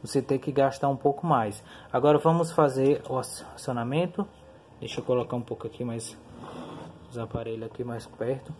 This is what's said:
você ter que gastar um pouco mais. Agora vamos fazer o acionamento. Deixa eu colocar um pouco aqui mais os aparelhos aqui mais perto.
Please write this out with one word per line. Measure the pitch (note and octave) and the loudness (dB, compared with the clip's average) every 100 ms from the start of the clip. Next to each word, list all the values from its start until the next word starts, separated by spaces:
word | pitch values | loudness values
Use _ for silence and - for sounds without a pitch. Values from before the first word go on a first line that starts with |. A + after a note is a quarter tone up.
você | - C#3 | 0 -2
ter | C3 C3+ | 0 -2
que | C#3 | 0
gastar | C#3 C3+ C3+ C#3+ | 2 2 2 0
um | C3+ | 2
pouco | C#3+ C#3 E3+ | 0 0 2
mais. | C#3 G#2+ G#2+ - - - | 4 2 -4 -16 -20 -4
Agora | B2+ C#3+ D3 | 4 6 6
vamos | D#3+ E3 E3 | 6 4 2
fazer | - D3+ C3 C3+ C#3+ - | 4 4 4 4 2 0
o | C3 | -4
acionamento. | B2 - - - - A#2+ A#2 C#3+ F3 F3 G3 - - - - - | -4 -10 -14 -10 -6 -4 0 0 0 -2 -6 -8 -20 -20 -20 -14
Deixa | A#2 - | -8 -8
eu | A#2 | 0
colocar | B2+ A2+ A#2+ | 0 2 -4
um | |
pouco | A2+ A2+ A2+ | -6 -8 -8
aqui | - | -8
mais | B2 A#2 - - - - - - - - - - - | -6 -6 -8 -14 -20 -18 -16 -14 -14 -14 -16 -18 -14
os | A#2+ | -10
aparelhos | A2 A#2 A#2 A2+ | -6 -6 -6 -6
aqui | A2 - A#2+ | -8 -8 -6
mais | A#2 - | -6 -10
perto. | - A#2 A#2+ - D#3+ | -6 -4 -4 -6 -16